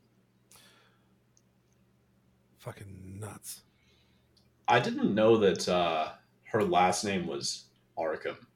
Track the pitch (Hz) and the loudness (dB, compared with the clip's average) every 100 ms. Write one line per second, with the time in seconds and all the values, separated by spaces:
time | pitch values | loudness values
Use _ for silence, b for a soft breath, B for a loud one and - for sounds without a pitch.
0 | _ _ _ _ _ b b b b b | _ _ _ _ _ b b b b b
1 | b b _ _ _ _ _ _ _ _ | b b _ _ _ _ _ _ _ _
2 | _ _ _ _ _ _ 120 - 104 92 | _ _ _ _ _ _ -16 -14 -16 -18
3 | 95 98 104 98 - - _ _ _ _ | -16 -14 -14 -16 -16 -18 _ _ _ _
4 | _ _ _ _ _ _ - 123 220 262 | _ _ _ _ _ _ 2 2 2 -2
5 | 226 104 110 113 101 - - 90 85 80 | 0 4 6 6 4 2 0 0 0 -2
6 | 78 - _ _ - 113 98 90 90 - | -4 -8 _ _ -6 -2 2 4 4 2
7 | 104 95 82 71 - - - _ _ - | -2 -2 -4 -6 -8 -10 -14 _ _ -6
8 | 80 78 - - - | -6 -4 -8 -10 -16